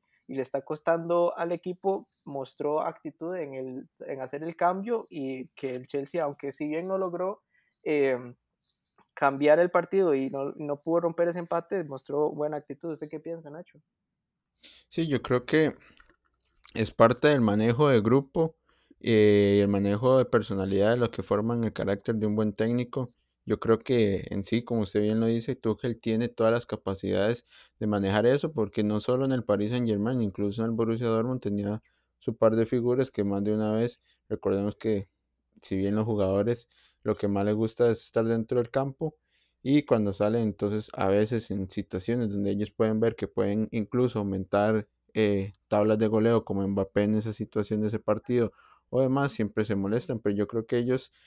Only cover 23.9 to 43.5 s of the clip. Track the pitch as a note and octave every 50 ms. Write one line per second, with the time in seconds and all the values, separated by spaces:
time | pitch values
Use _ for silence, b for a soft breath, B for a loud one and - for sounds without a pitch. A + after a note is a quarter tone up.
23.9 | B2+ A#2+ G#2+ G2+ G2 E2+ - - F#2 G2+ F#2+ - A2 A#2+ A#2+ - A#2+ A2+ G#2 -
24.9 | - G#2 G#2 G#2+ A2 A2+ A2+ A2+ A#2 A#2 A#2 - B2+ - - A2+ G#2+ - - B2
25.9 | A2+ - - A2+ A2 A2 A#2+ A#2+ - - A2+ A2+ A#2 B2 - - G#2+ - - F#2+
26.9 | G2 F#2+ - G2 G2 F#2+ G2 A2+ A#2+ - b b b b b b b - G#2+ G#2
27.9 | G#2 G2+ G2+ F#2+ G2+ G#2+ A2+ B2 C3+ C#3+ - D#3 - - G#2+ G2+ - G#2+ G#2 G#2
28.9 | G#2+ G#2 - - B2+ B2+ C3+ C3+ C3 B2 A2 - G#2 G2 G#2 G#2+ B2 B2 A#2+ A2+
29.9 | G#2+ G2+ G#2 A#2 C3 B2 A2+ G2 - - G#2 G2+ G2+ A2+ A2+ A#2 A2+ A2 A2+ A2+
30.9 | A2+ A2+ B2 A2+ A2+ A2+ A2+ B2+ B2+ B2+ - G#2 G2+ G2+ G2+ G2+ G#2 G#2+ - _
31.9 | _ _ _ _ _ _ _ - A2+ - A2+ A2 A2+ A2+ A2+ A2 C3 B2 A#2 B2
32.9 | B2 C3 B2+ - - - G2+ G2+ G2 G2+ G2+ G#2+ G#2+ G#2+ G#2+ G#2+ G#2+ A2+ A#2+ A#2+
33.9 | - _ _ _ _ _ _ - G#2 - - G2 G2 G2 G2+ G#2 - - - A2
34.9 | G#2+ G2 G2 - _ _ _ _ _ _ _ _ _ _ - - G2 F#2+ G2 G2
35.9 | G#2 G#2+ G#2+ A#2 A2 G#2 G2 F#2+ G2 G2+ G2+ A#2 A#2+ - - b b b b b
36.9 | b b - G#2+ G#2 - - G2+ G2+ G2 G2+ G#2+ G#2+ G#2+ A2+ A2 - - A#2+ A#2
37.9 | A2 - - - - A#2 A2+ A2+ A#2 A2+ A2 - B2+ B2 A#2 - - C3+ C3+ C#3
38.9 | C3+ - D#3+ D#3 - _ _ _ _ _ _ _ _ _ - C3 C#3+ D3 C#3+ -
39.9 | C3 A2+ G#2 G2+ F#2+ - G#2 G#2 A2+ A#2 A2+ G#2+ F#2+ - G#2 G2+ G#2 G#2+ G#2+ -
40.9 | - - F#2+ F#2+ G2 G#2 G#2+ G#2+ A#2+ A2 - - F#2+ G2+ F#2+ F#2 - G2+ G2 -
41.9 | - F#2+ - - A#2 B2 A#2 G#2 G2+ G2+ G2+ G2 G2+ G2+ G#2 G2+ - - A2+ A2
42.9 | A2 A2 A2+ A#2 A2+ - G2+ - - G#2+ G2+ G2+